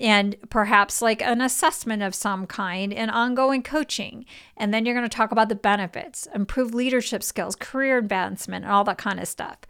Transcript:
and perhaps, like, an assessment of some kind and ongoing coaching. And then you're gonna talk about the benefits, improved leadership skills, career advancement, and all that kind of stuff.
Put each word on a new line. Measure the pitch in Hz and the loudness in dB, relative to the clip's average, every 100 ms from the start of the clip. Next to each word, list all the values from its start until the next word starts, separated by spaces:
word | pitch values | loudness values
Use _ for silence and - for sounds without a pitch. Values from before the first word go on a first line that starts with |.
and | 226 208 202 202 - | 4 4 2 -4 -2
perhaps, | 233 202 214 202 - | 0 6 6 4 2
like, | 233 220 | 0 2
an | - 233 | 0 0
assessment | 262 - 320 - 226 214 | 0 4 2 2 -4 -4
of | 202 | -4
some | - 208 190 190 | -2 -2 -2 -4
kind | - 190 185 202 | -4 -4 -2 -4
and | 208 226 | -2 -2
ongoing | 233 240 247 262 269 | 0 2 2 2 2
coaching. | 254 311 294 - - - - - - - | 0 -2 -2 -4 -8 -12 -18 -20 -20 -4
And | 208 | 0
then | 220 233 | 2 0
you're | |
gonna | 240 240 | 0 -2
talk | - 220 | 0 2
about | 226 220 | 4 2
the | 202 | 2
benefits, | 208 202 180 - - - - | 2 2 0 -6 -12 -12 -8
improved | - 196 262 247 | -4 -2 -2 -2
leadership | 233 254 254 233 202 | 0 0 0 0 -4
skills, | - - 185 190 | -6 -6 -6 -6
career | - 262 269 254 | -8 -2 2 2
advancement, | 208 190 185 190 - 185 | 2 -2 -2 -6 -8 -8
and | - | 0
all | 202 | 2
that | 202 190 | 2 0
kind | 208 185 | -4 -4
of | 180 | -6
stuff. | - - - - | -8 -10 -12 -20